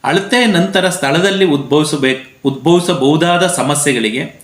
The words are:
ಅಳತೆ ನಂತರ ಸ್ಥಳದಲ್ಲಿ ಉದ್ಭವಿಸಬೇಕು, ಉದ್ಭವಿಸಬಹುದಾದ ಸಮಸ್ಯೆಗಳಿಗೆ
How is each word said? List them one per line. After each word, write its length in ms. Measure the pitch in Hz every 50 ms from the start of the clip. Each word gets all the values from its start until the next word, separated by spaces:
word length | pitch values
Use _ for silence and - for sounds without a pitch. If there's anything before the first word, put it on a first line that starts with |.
| -
ಅಳತೆ 420 | 135 160 190 196 196 247 247 240
ನಂತರ 440 | 220 185 170 185 190 202 185 180 180
ಸ್ಥಳದಲ್ಲಿ 560 | 175 - 143 139 151 170 190 196 190 190 190
ಉದ್ಭವಿಸಬೇಕು, 1040 | 170 143 139 139 - 143 156 151 151 156 139 131 131 131 - - - - _ - 135
ಉದ್ಭವಿಸಬಹುದಾದ 960 | 135 131 - 170 175 175 175 180 170 135 131 143 156 156 170 175 175 175 185
ಸಮಸ್ಯೆಗಳಿಗೆ 960 | 170 - 135 127 135 143 143 - 147 123 117 110 107 113 135 - - - -